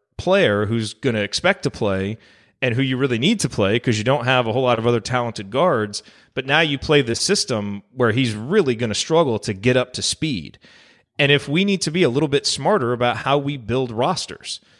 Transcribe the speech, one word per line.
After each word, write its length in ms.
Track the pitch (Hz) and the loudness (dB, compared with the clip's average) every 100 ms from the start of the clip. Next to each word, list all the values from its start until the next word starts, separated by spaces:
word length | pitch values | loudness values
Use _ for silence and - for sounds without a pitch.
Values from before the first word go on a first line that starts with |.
| _ - | _ -8
player 480 | - 196 143 104 104 | 0 4 4 2 0
who's 280 | 117 107 | 0 -2
gonna 260 | - 135 110 | -4 -2 0
expect 440 | 101 - 175 196 | -2 0 0 0
to 60 | 143 | -2
play 460 | - 107 95 98 113 _ _ _ - | -2 -2 0 -2 -6 _ _ _ -4
and 120 | 131 | -2
who 80 | 117 | 0
you 140 | 135 127 | 0 0
really 220 | 135 113 | 0 2
need 200 | 147 113 | 2 2
to 80 | 123 | -2
play 300 | - 98 117 | 0 2 2
'cause 200 | - 107 | 0 0
you 60 | |
don't 200 | 107 139 | 2 0
have 220 | 120 127 113 | 2 2 2
a 60 | |
whole 100 | 117 | 0
lot 140 | 127 117 | 2 2
of 80 | 117 | 2
other 120 | 120 | 0
talented 520 | - 123 120 110 98 | 0 -4 -4 -6 -6
guards. 520 | 123 180 127 104 101 - - _ | 0 2 2 -2 -6 -14 -20 _
But 120 | - 131 | -10 0
now 140 | 151 | 2
you 180 | 165 139 | 2 -2
play 240 | - 147 | 2 2
this 180 | 120 117 | 2 -2
system 600 | - 202 - 113 101 101 - | 0 -2 0 -4 -4 -6 -10
where 200 | 131 120 | -2 0
he's 220 | 113 127 | 2 0
really 400 | 107 117 208 143 | -2 -2 0 0
gonna 200 | 113 117 | 0 -2
struggle 440 | 101 - 160 147 110 | -4 0 2 2 -2
to 120 | - | -4
get 240 | 95 120 127 | -2 2 2
up 160 | 123 | 0
to 100 | - | -4
speed. 560 | - - 156 107 73 - - - - _ _ - | -6 -4 -4 -4 -8 -18 -20 -20 -20 _ _ 0
And 100 | 143 | 4
if 160 | 143 - | 4 2
we 160 | 160 | 0
need 160 | 202 190 | 2 0
to 80 | - | 0
be 140 | 165 | 2
a 40 | 156 | 2
little 200 | 123 151 | 2 2
bit 180 | 139 - | 0 0
smarter 460 | - 143 202 120 | -2 0 0 0
about 260 | 123 120 107 | 0 0 -2
how 200 | 135 143 | 0 0
we 180 | 139 143 | 0 -6
build 340 | 107 127 127 | -2 -2 -2
rosters, 680 | 113 143 - - - - - _ _ | -2 0 -2 -6 -12 -12 -14 _ _